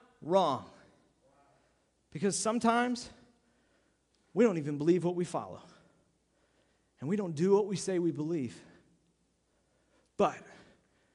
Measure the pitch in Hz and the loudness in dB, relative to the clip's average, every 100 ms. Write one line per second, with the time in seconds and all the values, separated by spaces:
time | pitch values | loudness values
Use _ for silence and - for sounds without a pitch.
0 | - _ 143 190 165 123 92 - - _ | -20 _ 0 2 2 0 -6 -20 -20 _
1 | _ _ _ _ _ _ _ _ _ _ | _ _ _ _ _ _ _ _ _ _
2 | _ 151 190 - 226 233 233 233 247 240 | _ -4 -2 0 -2 0 2 2 0 -4
3 | - - - _ _ _ _ _ _ _ | -10 -18 -20 _ _ _ _ _ _ _
4 | _ _ _ 170 233 170 143 143 151 180 | _ _ _ 2 4 2 -2 0 2 4
5 | 170 180 175 147 98 - - - _ _ | 2 -2 -4 -6 -8 -12 -18 -20 _ _
6 | _ _ _ _ _ _ _ _ _ _ | _ _ _ _ _ _ _ _ _ _
7 | 131 202 190 147 185 196 208 190 - 180 | -4 -4 -4 0 4 4 4 -4 -2 -2
8 | 170 143 151 170 120 - - - _ _ | 0 -2 -4 -4 -4 -8 -20 -20 _ _
9 | _ _ _ _ _ _ _ _ _ _ | _ _ _ _ _ _ _ _ _ _
10 | _ - 180 - - - - _ _ _ | _ 0 0 -2 -14 -20 -20 _ _ _
11 | _ | _